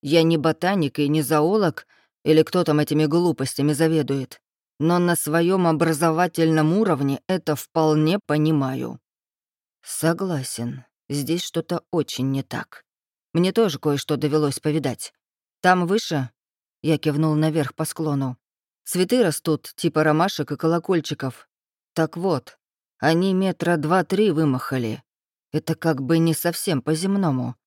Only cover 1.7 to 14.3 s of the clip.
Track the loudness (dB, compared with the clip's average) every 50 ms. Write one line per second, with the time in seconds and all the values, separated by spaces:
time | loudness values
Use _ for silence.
1.7 | -2 -4 -14 _ _ _ _ _ _ _ _ 2 4 4 4 2 2 -2 0 2
2.7 | 2 0 0 0 0 0 0 2 2 2 2 0 0 -2 -4 -8 -4 -2 0 0
3.7 | 2 2 2 2 2 0 0 -2 -4 -6 -6 -10 -14 _ _ _ _ _ _ _
4.7 | _ _ 0 2 2 2 2 2 0 0 -2 -2 0 0 2 2 2 2 2 2
5.7 | 2 2 2 0 0 2 2 0 2 2 0 0 _ 0 2 2 4 4 2 2
6.7 | 2 2 2 2 0 0 0 -2 -2 -4 _ -4 -4 -2 0 -2 -4 -4 -4 _
7.7 | _ 0 2 4 4 4 2 2 0 -2 _ -2 0 0 2 2 2 0 0 -2
8.7 | -4 -6 -8 -8 -10 -14 _ _ _ _ _ _ _ _ _ _ _ _ _ _
9.7 | _ _ _ -14 -10 -2 -2 -2 0 0 -2 -4 -4 -4 -6 -6 -8 -8 -8 -8
10.7 | -8 -10 -16 _ _ _ _ _ -6 -6 -2 -2 -4 -4 -4 -6 _ -8 -6 _
11.7 | -6 -8 _ _ -2 -2 -2 -2 -4 -4 -4 -2 -2 -4 -6 _ -10 -12 -12 _
12.7 | -18 -20 _ _ _ _ _ _ _ _ _ _ _ 0 0 2 2 2 2 2
13.7 | 0 -2 -2 -2 -2 -2 -2 -4 -4 -2 -2 0